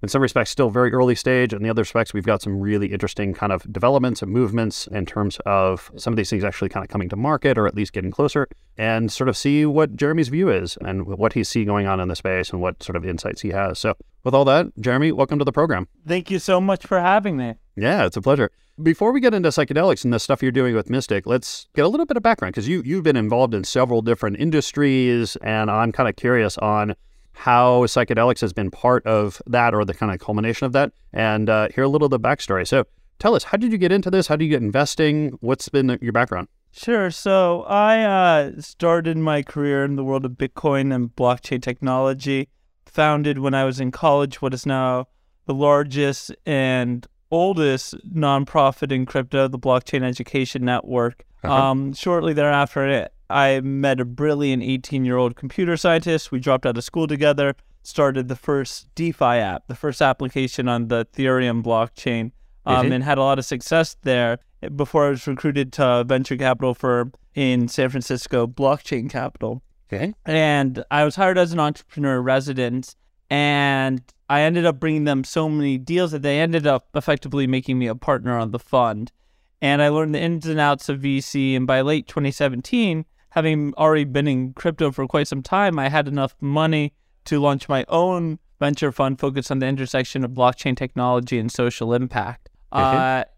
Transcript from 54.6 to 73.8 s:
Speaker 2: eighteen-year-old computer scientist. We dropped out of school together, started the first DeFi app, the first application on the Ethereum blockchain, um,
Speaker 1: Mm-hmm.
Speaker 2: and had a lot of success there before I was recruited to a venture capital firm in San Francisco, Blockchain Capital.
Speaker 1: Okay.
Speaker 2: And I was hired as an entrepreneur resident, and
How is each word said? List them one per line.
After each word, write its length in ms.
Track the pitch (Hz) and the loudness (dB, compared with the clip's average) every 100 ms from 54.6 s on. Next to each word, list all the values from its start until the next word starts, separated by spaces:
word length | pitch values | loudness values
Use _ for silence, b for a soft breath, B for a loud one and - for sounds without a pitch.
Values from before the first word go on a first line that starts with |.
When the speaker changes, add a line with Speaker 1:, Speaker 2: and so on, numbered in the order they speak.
Speaker 2:
eighteen-year-old 720 | 117 131 - 139 127 123 123 120 | -2 -4 -4 -4 0 0 0 -2
computer 400 | 135 - 180 165 | -10 -2 -2 0
scientist. 560 | 180 165 165 160 - | 2 2 2 -2 -2
We 80 | 131 | -6
dropped 260 | 131 127 135 | 0 2 2
out 120 | 117 | -4
of 60 | - | -6
school 200 | - 160 | -4 -2
together, 500 | 143 147 143 143 131 _ _ | 2 2 4 0 -2 _ _
started 460 | - - 143 135 127 | -12 0 2 2 -4
the 80 | 127 | -6
first 500 | - 139 131 - - - | -2 -2 -2 -10 -16 -6
DeFi 300 | 165 156 127 | -4 0 2
app, 420 | 120 104 87 - | 2 0 -4 -10
the 80 | 123 | -8
first 260 | 151 131 | -6 0
application 680 | 139 127 131 139 131 - 123 | 0 2 -4 -4 -4 -2 -2
on 180 | 120 117 | -2 0
the 180 | 117 117 | -2 -2
Ethereum 560 | - 131 127 127 117 | -2 0 2 2 -2
blockchain, 720 | 117 113 113 - - 117 113 - - - - | 0 0 0 -4 -4 -4 -6 -10 -20 -14 0
um, 180 | 127 127 | 0 2
Speaker 1:
Mm-hmm. 60 | |
Speaker 2:
and 100 | 127 | 0
had 140 | 135 139 | 0 0
a 60 | |
lot 160 | 135 139 | 2 0
of 40 | |
success 540 | 123 131 - 165 160 - | -2 -8 0 0 0 -2
there 360 | 135 123 120 120 _ _ - | -2 2 2 -2 _ _ -12
before 340 | 143 143 160 143 | -6 -2 2 2
I 20 | |
was 180 | 135 - | 0 -4
recruited 460 | 131 156 143 131 | -4 -2 -2 -4
to 120 | - 135 | 0 2
a 180 | 120 120 | 2 2
venture 320 | 131 131 127 | 0 0 -2
capital 360 | 135 123 131 | 0 0 -2
firm 380 | 120 131 120 120 - _ - | -2 0 0 -2 -8 _ -2
in 320 | 135 127 120 | 0 2 0
San 220 | - 131 | 0 -2
Francisco, 580 | 131 120 127 - 131 117 | -2 -4 -6 -2 -2 -2
Blockchain 640 | 123 139 143 - 135 117 | 0 0 0 -2 -6 -6
Capital. 520 | - 127 - 110 131 _ _ _ | -6 -8 -6 -8 -8 _ _ _
Speaker 1:
Okay. 220 | 98 160 214 - | -6 -6 -8 -4
Speaker 2:
And 600 | 160 156 147 135 123 - | 0 2 2 0 -4 -4
I 140 | 147 | 0
was 140 | 151 143 | 0 2
hired 200 | 190 185 | 2 4
as 140 | 175 | 2
an 80 | 170 | 2
entrepreneur 600 | 151 151 - - 143 131 | -2 -2 -12 -4 -2 0
resident, 760 | 123 131 135 131 123 123 127 - _ _ _ | 2 0 0 -4 -2 -4 -8 -18 _ _ _
and 720 | 143 147 143 139 135 | 0 2 2 2 2